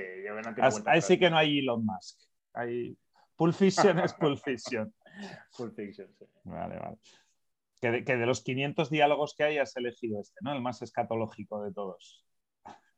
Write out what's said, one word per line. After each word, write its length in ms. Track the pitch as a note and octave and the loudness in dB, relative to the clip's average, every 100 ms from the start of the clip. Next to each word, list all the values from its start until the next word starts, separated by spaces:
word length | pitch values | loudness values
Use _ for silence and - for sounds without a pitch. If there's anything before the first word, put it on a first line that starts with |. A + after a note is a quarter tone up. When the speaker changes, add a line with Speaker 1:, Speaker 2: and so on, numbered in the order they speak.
| F#2 F#2+ G#2 | -10 -10 -10
Speaker 1:
yo 80 | G#2+ | -10
no 60 | |
tengo 220 | A2+ A2 C3 | -8 2 2
Speaker 2:
As-, 100 | G#2+ | 2
Speaker 1:
vuelta 160 | G#2+ | 2
Speaker 2:
ahí 60 | E3 | 2
Speaker 1:
atrás. 80 | D#3+ | 6
Speaker 2:
sí 120 | F3 | 4
que 100 | F3+ | 6
no 80 | D#3+ | 4
hay 220 | D#3 C#3+ | 4 2
Elon 260 | C3 A#2 G#2+ | 0 0 -2
Musk. 360 | F#2 - - _ _ _ | -4 -10 -20 _ _ _
Ahí, 440 | A#2 A#2+ A#2+ A#2+ - _ _ _ - | -8 -4 -4 -6 -12 _ _ _ 0
Pulp 180 | E3+ | 2
Fiction 460 | - G3 F#3 G3 E3+ | 4 4 6 6 6
es 140 | F3 | 0
Pulp 240 | - D3+ C3 | 2 0 2
Speaker 1:
<laughs> 40 | C#3+ | -4
Speaker 2:
Fiction. 480 | A#2 - A2+ G#2+ _ _ F#3+ G3 - - - | -6 -4 -4 -6 _ _ -16 -14 -16 -20 -12
Speaker 1:
Pulp 180 | A2+ A2 | -10 -10
Fiction, 320 | G2+ G2 F#2+ _ | -12 -12 -20 _
sí. 80 | G2+ _ F#2 | -20 _ -12
Speaker 2:
Vale, 340 | E2 F2 F2 | -8 -8 -8
vale. 180 | D#2 - - _ _ _ _ _ _ - | -10 -14 -20 _ _ _ _ _ _ -4
Que 100 | A#2+ | 0
de, 120 | A#2+ A#2+ | 0 0
que 100 | B2 | 2
de 100 | A#2 | 2
los 160 | B2+ | 0
quinientos 480 | - B2+ C#3+ C#3 C#3 | -2 -4 -2 -2 0
diálogos 460 | D3+ D3 C#3+ D3 - | 4 4 4 0 0
que 60 | |
hay 140 | D3+ D3+ | 0 2
has 180 | B2+ B2+ | -2 -2
elegido 460 | A#2+ A#2+ A#2 G#2 | -6 -6 -6 -6
este, 180 | - - | -8 -10
¿no? 120 | B2+ | -6
El 80 | C#3 | -4
más 200 | B2 A#2+ | -6 -6
escatológico 800 | A#2 B2+ G#2+ A2+ A2 - G2 G#2+ | -8 -6 -2 -2 -4 -8 -10 -8
de 100 | G#2 | -8
todos. 520 | F#2+ F#2+ F2 - _ _ _ _ _ - - _ | -6 -8 -10 -20 _ _ _ _ _ -20 -20 _